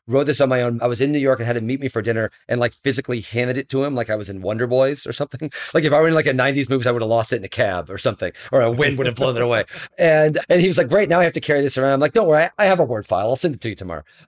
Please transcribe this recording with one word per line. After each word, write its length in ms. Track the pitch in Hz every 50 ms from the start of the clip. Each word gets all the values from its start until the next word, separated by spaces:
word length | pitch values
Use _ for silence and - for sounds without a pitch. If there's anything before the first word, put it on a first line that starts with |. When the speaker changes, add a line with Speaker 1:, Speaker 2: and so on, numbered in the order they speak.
| _ -
Speaker 1:
wrote 180 | 117 135 143
this 160 | 139 139 -
on 80 | 143 127
my 120 | 131 127
own. 200 | 120 120 120 117
I 60 | 117 123
was 140 | 120 104
in 100 | 131 139
New 80 | 151 147
York 200 | 135 135 131 113
and 60 | 117
had 120 | 117 120 120
him 100 | 110 113
meet 120 | 131 139
me 100 | 139 127
for 120 | - 117
dinner 300 | 101 117 117 110 110 104 - _ _ -
and, 120 | 120 120
like, 140 | 120 117 -
physically 480 | - - - - - - - 123 117
handed 360 | 104 - - 120 123 123 120 135
it 120 | 135 -
to 140 | - 135 135
him 100 | 143 139
like 140 | 123 117 -
I 60 | 107
was 140 | 107 104 92
in 120 | 98 95
Wonder 260 | 92 98 107 110 120 120
Boys 380 | 123 131 131 135 147 139 -
or 80 | 135 127
something. 380 | - 147 - - 127 156 143 -
<laughs> 60 | - - - -
Like, 100 | 156 151
if 80 | 151
I 80 | 139 151
were 80 | 160 165
in, 60 | 160
like, 120 | 156 151
a 80 | 151 131
nineties 360 | 127 123 139 135 143 135 -
movie, 180 | 135 135 117 127
I 40 |
would 100 | 120 120
have 80 | 113 110
lost 240 | 117 117 110 - 127
it 40 | 113
in 60 | 95
a 60 | 98
cab 400 | - - 123 101 92 90 82 76
or 80 | 95 98
something, 340 | - 127 107 - 107 87 - - - -
or 100 | - 135
a 100 | 120 113
wind 260 | 117 123 147 143 143 131
would 80 | 131
have 100 | 123 117
blown 200 | 117 135 131 123
it 60 | 117
away. 240 | 120 120 120 110 98 -
Speaker 2:
<laughs> 40 | - - - - _ -
Speaker 1:
And, 380 | 175 165 156 156 156 156 147 - - -
and 140 | 170 180
he 60 | 185 190
was 100 | 170 185
like, 120 | 165 120
"Great, 200 | 165 202 208 147
now 100 | 165 175
I 40 | 180
have 100 | 165 -
to 80 | 165
carry 200 | - - 147 143
this 160 | 143 139 - 131
around." 140 | 131 139
I'm 80 | 139 135
like, 140 | 143 151 -
"Don't 140 | 233 214 165
worry, 160 | 151 151 165
I, 60 | 180 - -
I 60 | 208
have 140 | 190 190 170
a 60 | 165
Word 200 | 117 117 107 101
file." 220 | - - 90 101 113
I'll 80 | 127
send 200 | - - 175 135
it 60 | -
to 80 | - 113
you 60 | 101
tomorrow. 280 | - 95 90 82 76 - _ _ _ -